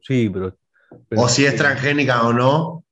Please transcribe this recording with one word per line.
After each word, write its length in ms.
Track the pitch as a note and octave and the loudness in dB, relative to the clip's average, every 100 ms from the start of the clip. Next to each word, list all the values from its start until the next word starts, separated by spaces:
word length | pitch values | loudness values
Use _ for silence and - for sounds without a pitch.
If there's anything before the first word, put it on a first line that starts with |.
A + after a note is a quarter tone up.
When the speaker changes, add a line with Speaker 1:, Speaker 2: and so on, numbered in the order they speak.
Speaker 1:
Sí, 280 | - C3 A2 | -2 -2 -2
pero, 280 | F#2+ F#2 - _ _ _ - _ | -2 -8 -10 _ _ _ -20 _
pero 140 | A2 | 0
Speaker 2:
O 40 | A#2+ | 0
si 80 | C3 C#3 | 2 2
es 80 | C#3 | 2
Speaker 1:
sí. 40 | |
Speaker 2:
transgénica 540 | D3 C3+ C3 D3 C3+ B2 A#2 | 0 0 -2 -2 0 0 2
o 40 | |
no. 540 | A#2+ B2+ D3 E3 - _ | 2 2 2 -2 -10 _